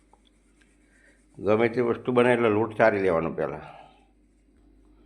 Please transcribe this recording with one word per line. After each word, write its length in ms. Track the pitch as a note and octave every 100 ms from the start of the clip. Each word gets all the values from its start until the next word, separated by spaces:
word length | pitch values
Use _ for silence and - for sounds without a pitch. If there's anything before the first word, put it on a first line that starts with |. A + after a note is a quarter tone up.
| _ _ _ _ _ _ _ _ _ _ _ _ _ -
ગમે 300 | F#2 A2 A#2
તે 120 | A#2
વસ્તુ 320 | A#2+ A2 -
બને 200 | B2 B2
એટલે 160 | A#2+ A#2
લોટ 280 | G#2 A2 -
ચારી 260 | A2+ G2+
લેવાનો 300 | F#2+ E2 E2
પહેલાં. 320 | C#2 D2 D2+ - - - _ _ _ _ _ _ _ _ _ _ _